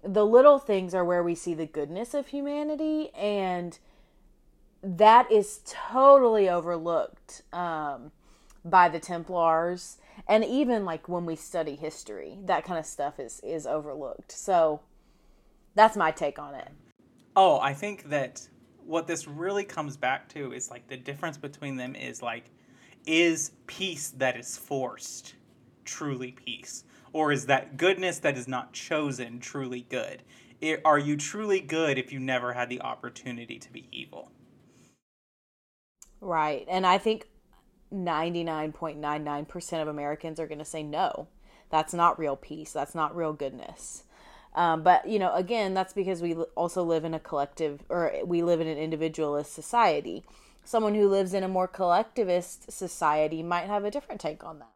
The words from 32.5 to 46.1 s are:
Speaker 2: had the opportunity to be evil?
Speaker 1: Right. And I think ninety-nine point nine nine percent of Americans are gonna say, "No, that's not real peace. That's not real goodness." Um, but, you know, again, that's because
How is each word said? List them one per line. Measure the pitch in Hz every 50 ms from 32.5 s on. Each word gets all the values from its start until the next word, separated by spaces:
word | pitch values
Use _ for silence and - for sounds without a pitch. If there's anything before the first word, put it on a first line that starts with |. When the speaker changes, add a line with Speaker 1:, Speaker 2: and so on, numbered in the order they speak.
| 123
Speaker 2:
had | 123 123 120
the | 123 123
opportunity | 123 123 120 - - 123 120 - - 131 120 120 120 - 120 113
to | - -
be | - 131 - -
evil? | - - - - - 82 - - _ _ _ _ _ _ _ _ _ _ - _ _ _ _ _ _ _ _ _ _ _ _ _ _ _ _ _ _ _ _ _ _ _ - _ _ -
Speaker 1:
Right. | 208 190 170 160 156 151 151 127 - -
And | 180 185 185
I | 185 185
think | 196 - 226 220 226 - _ _ _ _ _ _ _ _ _ _ _ _ _
ninety-nine | - 196 180 175 160 151 165 170 175 170 170 165 160 156 151 156 151
point | - - 160 147 147
nine | 147 147 147 151 151
nine | 147 143 143 151
percent | - - 175 - - 175 160
of | 156
Americans | 151 151 147 147 143 151 156 - 165 156 160
are | 160
gonna | 151 156 147 156
say, | - - 160 151
"No, | 147 147 160 190 151 - - 151 - _ - _ - _ _ _ _
that's | - 156 156 - -
not | 170 170 170 - -
real | 160 143 139
peace. | - - - 147 160 151 - -
That's | 156 143 - -
not | 165 156 151 -
real | 170 165 156 151
goodness." | 151 143 135 - 127 - - - - - - - - - _ _ - - - - - - _ -
Um, | - 175 170 160 160
but, | 160 180 180 - -
you | - 220 208
know, | 190 175 -
again, | 180 185 180 240 226 208 190 185
that's | 185 190 185 -
because | 202 190 185